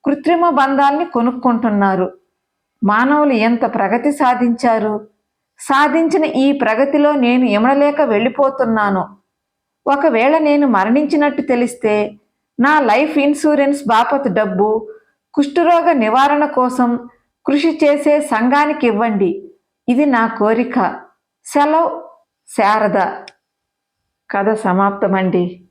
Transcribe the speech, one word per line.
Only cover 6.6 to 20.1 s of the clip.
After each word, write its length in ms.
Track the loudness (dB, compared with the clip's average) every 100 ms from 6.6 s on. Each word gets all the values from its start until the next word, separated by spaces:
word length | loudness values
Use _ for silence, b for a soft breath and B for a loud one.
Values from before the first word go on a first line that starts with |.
| -2 0 0 2 2
నేను 300 | 2 2 2 2
ఇమడలేక 540 | 2 2 2 0 0
వెళ్ళిపోతున్నాను. 1000 | 0 0 -2 0 -2 0 -2 0 0 -2 -4 -12 _ _ _ _ _ _ -4
ఒకవేళ 480 | 0 2 2 2 2
నేను 280 | 2 2 2
మరణించినట్టు 760 | 2 2 0 0 0 0 -2
తెలిస్తే 520 | -2 -2 -2 -2 -2 0 -2 -8 _ _ _ -2
నా 140 | 0 2
లైఫ్ 360 | 2 2 0 0
ఇన్సూరెన్స్ 600 | 0 0 0 2 0 -2 0
బాపతు 420 | 0 2 -2 -2
డబ్బు 400 | -2 -2 0 0 0 -6 B B B _
కుష్ఠరోగ 540 | -2 -2 0 2 2 2
నివారణ 520 | 0 2 2 2 2 0
కోసం 440 | 0 -2 0 -2 -2 -8 B B _ -2
కృషి 240 | 0 0 0
చేసే 380 | 0 2 2 0
సంఘానికి 640 | 0 -2 2 2 0 0 0
ఇవ్వండి. 420 | 0 0 0 0 -2 -12 _ _ _ -2
ఇది 180 | 0
నా 160 | 2